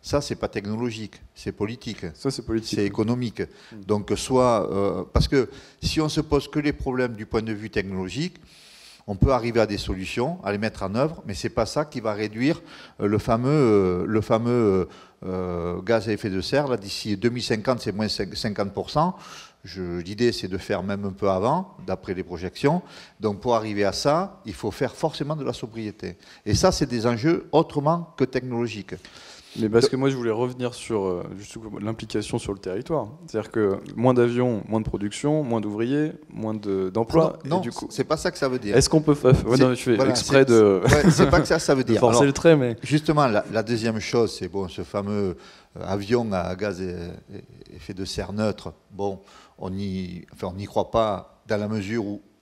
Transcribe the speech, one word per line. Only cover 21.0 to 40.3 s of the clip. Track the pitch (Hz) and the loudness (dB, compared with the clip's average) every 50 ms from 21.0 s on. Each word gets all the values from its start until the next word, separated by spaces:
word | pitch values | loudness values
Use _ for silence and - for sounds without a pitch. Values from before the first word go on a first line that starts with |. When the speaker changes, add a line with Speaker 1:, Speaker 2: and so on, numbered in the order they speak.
| 101 | -6
Speaker 1:
un | 101 | -8
peu | 92 - - 98 | -8 -2 0 0
avant, | 95 92 95 120 147 175 190 - - - 92 | 0 2 2 0 0 0 -2 -8 -14 -16 -8
d'après | 92 92 92 - - 95 | -8 -8 -8 -6 -8 -8
les | 90 92 | -8 -6
projections. | - 87 82 87 90 - - - 139 147 - - - - - - - _ _ | -8 -8 -8 -8 -10 -10 0 0 2 2 2 -4 -8 -20 -20 -20 -20 _ _
Donc, | 101 107 101 95 | -4 -4 -4 -2
pour | - 123 120 | 0 0 0
arriver | 113 107 110 104 101 101 | 0 0 -2 -2 0 0
à | 98 | 0
ça, | 90 - - 147 147 165 190 196 - - - | 0 0 0 2 2 2 0 -4 -8 -16 -14
il | - - | -14 -12
faut | - - - | -6 -6 -8
faire | - - 139 123 - | -4 -4 -4 -6 -4
forcément | - - 160 151 - 147 139 156 | -4 -4 -4 -2 -4 -6 -6 -6
de | 156 135 | -6 -6
la | 123 117 | -6 -6
sobriété. | - - 117 107 113 110 107 98 _ - 92 87 _ - - - - _ | -8 -10 -12 -10 -8 -8 -8 -10 _ -10 -12 -12 _ -20 -20 -20 -14 _
Et | 101 107 | -2 0
ça, | - - 185 | 4 4 2
c'est | 180 - 156 | 4 2 -2
des | 127 120 120 107 120 | -2 -2 0 0 0
enjeux | 120 113 110 160 170 - - - | 0 2 2 0 0 0 -2 2
autrement | - 147 160 151 - 151 139 147 165 170 170 - - | 2 2 2 2 -2 -2 0 0 0 0 -2 -10 -2
que | - 135 | -2 -2
technologiques. | 127 - 131 123 127 123 117 120 117 104 104 95 - 92 90 - - - - - - - - - - - - | 0 0 -4 -4 -2 -4 -2 -2 -2 -4 -8 -10 -12 -14 -16 -16 -20 -20 -20 -20 -20 -20 -20 -20 -16 -6 -2
Speaker 2:
Mais | 110 110 | -2 4
parce | 104 117 123 | 4 4 4
Speaker 1:
De- | - | 4
Speaker 2:
que | - | 0
moi, | 127 135 139 | 2 0 0
je | 135 | 0
voulais | 127 120 117 | 0 -2 -2
revenir | 107 107 123 127 123 123 123 120 113 | 0 0 -2 -4 -4 -4 -6 -6 -6
sur, | - - - 117 107 95 | -8 -8 -4 -2 -2 0
euh, | 95 90 87 - 101 95 | 0 -2 -4 -6 -10 -12
juste | 95 104 - - 113 113 110 101 - | -14 -14 -14 -16 -14 -14 -12 -12 -8
l'implication | 101 107 113 110 - 107 - 110 104 - - 120 | -6 -6 -6 -6 -8 -6 -4 -4 -4 -2 -6 -6
sur | - - 101 | -4 -6 -8
le | 95 | -8
territoire. | - 95 92 104 127 - 165 147 113 104 127 160 180 | -6 -8 -8 -8 -6 -4 -4 -4 -4 -6 -12 -18 -20
C'est-à-dire | 165 - 110 104 - | -8 -6 -6 -6 -4
que | - 117 107 98 95 - - - - | 0 2 2 2 2 0 -4 -12 -6
moins | - 117 127 127 | 2 4 4 6
d'avions, | 123 120 120 120 120 123 123 120 104 - - | 6 4 4 2 0 0 0 0 -4 -4 -2
moins | 104 110 | -2 -2
de | 110 | -2
production, | - - 104 101 104 101 - - 143 151 156 151 | -2 -4 -4 -6 -6 -6 -4 -2 0 0 0 0
moins | 123 117 113 | 0 -2 -2
d'ouvriers, | 101 104 104 104 113 123 139 147 151 156 - - - _ | -2 -4 -4 -4 -2 -2 0 -2 -2 -2 -6 -10 -18 _
moins | - - 107 110 110 | -12 -8 -6 -6 -6
de, | 107 104 104 98 95 95 92 95 | -6 -4 -4 -2 -2 -2 -2 0
d'emplois, | 113 113 - - 160 160 160 - - - | -2 -2 2 2 2 2 2 0 -6 -6
Speaker 1:
Non, | |
Speaker 2:
et | 131 | -4
Speaker 1:
non, | 151 185 | -2 -2
Speaker 2:
du | 175 123 | -2 -4
coup | - - - - | -8 -8 -12 -10
Speaker 1:
c'est | - - 131 | -4 -4 -2
pas | - 151 156 | 0 -2 -2
ça | - 185 | 0 -4
que | 175 - | -2 0
ça | - 135 | -2 -2
veut | 127 127 | -2 -2
dire. | 107 101 101 113 | -4 4 4 4
Speaker 2:
Est-ce | - - | 4 6
qu'on | - 160 | 4 4
peut | 151 151 147 | 6 4 2
fa-, | 143 - 127 | 6 8 6
ouais, | 131 - - 110 120 123 | 6 6 6 4 6 6
Speaker 1:
C'est, | 127 | 6
Speaker 2:
non, | 127 127 | 6 4
je | 120 | 2
fais | - 127 117 | 2 2 4
Speaker 1:
voilà, | 104 135 120 | 4 6 4
Speaker 2:
exprès | 123 123 - - | 4 0 0 4